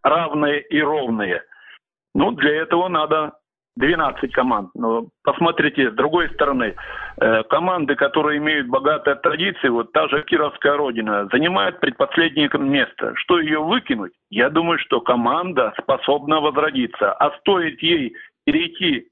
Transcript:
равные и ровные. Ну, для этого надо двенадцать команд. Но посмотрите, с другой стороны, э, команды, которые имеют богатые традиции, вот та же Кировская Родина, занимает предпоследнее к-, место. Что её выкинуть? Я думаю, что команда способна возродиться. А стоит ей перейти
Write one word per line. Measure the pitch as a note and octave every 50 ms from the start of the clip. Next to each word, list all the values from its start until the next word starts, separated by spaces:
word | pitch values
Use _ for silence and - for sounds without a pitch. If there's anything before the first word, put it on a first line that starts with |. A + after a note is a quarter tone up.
| -
равные | C3 D3+ E3 E3+ D#3 C#3+ D3+ D3+ D3 D3 D3
и | - - D#3+ E3
ровные. | D#3 C#3+ D#3 D3+ C3+ A#2+ A2+ G#2+ G#2 F#2 F2 E2 - _ - - - - - - _ _ _ _ _ _ _
Ну, | - - G#3
для | A#3 D#3 C#3+ D3+ D3+ D#3
этого | D#3+ D#3+ E3+ E3+ F3+
надо | F#3 F3 D#3 D3+ D3 D3+ D#3 D3+ D3+ - _ _ _ _ _ _ _ _
двенадцать | B2 C3 D3 F3 E3 D#3 C3+ B2 - - B2+
команд. | - - B2+ C3 A#2+ G#2 G2 F#2 _
Но | - B2 A2+ A2+ A#2 A#2 - _ _ _
посмотрите, | - C3+ - E3+ E3 E3 - - D3 - - C3+ A#2
с | G#2+
другой | A#2 B2+ D3+ D#3 F3 E3 D3+ -
стороны, | - D3+ C#3 C#3 B2+ A#2+ G#2+ F2+ - - - - - - - - -
э, | - A2+ A2+ A2 A2 -
команды, | - D3 E3+ F#3 F#3 F3 D3 C3+ C#3+
которые | C3 C#3+ C#3+ C#3+ D#3+ D3+ D3+ D3 D3
имеют | D3+ D#3 D#3 D3 C3+ A#2+
богатые | B2+ C3 C3+ D3 D3+ D3 D3 C#3+ C#3+
традиции, | C#3 - E3+ D3+ D3+ F3 G3+ F3+ - -
вот | C3+ A#2+ A#2 A#2 -
та | _ D3+ D#3
же | D3 C3+ D3
Кировская | D3+ - F3 D#3 D3+ D3 - - - C#3+ C#3+
Родина, | C#3+ D3 C3+ A#2+ A#2 A2 G#2+ G#2+ G2+ G2+ G2
занимает | G#2+ C3 D3+ E3+ F#3 G3 G3 F#3 F3+ -
предпоследнее | - D#3+ B2 _ C#3+ C#3 - - E3 E3 C3+ D3 D3 C#3
к-, | -
место. | D3 C#3+ C3+ C#3 C#3 A#2+ - - - - - -
Что | - - - F3+ F3
её | D#3+ D#3 D#3 D#3 D#3
выкинуть? | D#3+ G#3 B3 - - C3+ A2 G2 F2+ _ _ _ _
Я | G2+ G#2 A#2+ C#3
думаю, | D3+ D#3+ E3 E3+ E3 D3
что | - - - B2
команда | A#2 - B2 B2 A#2 A#2 C3+ E3 F3+ F#3 F3 C3+ A#2+ G#2+ - -
способна | - - C3+ C3 - - C#3 D3 C#3 C#3+ D#3 D#3
возродиться. | D3 D3+ C3+ C#3+ D3 D#3 C#3 C3 B2 A2 - - G#2 G2+ F#2+
А | - C#3+ D3 - -
стоит | _ - G3+ F#3 E3+ D#3+ - -
ей | - E3 E3+ D#3+ C3+ A#2 - - - - _ _ _
перейти | - D3 D#3 E3+ E3 E3+ - F#3 E3+ C#3+ A#2 - _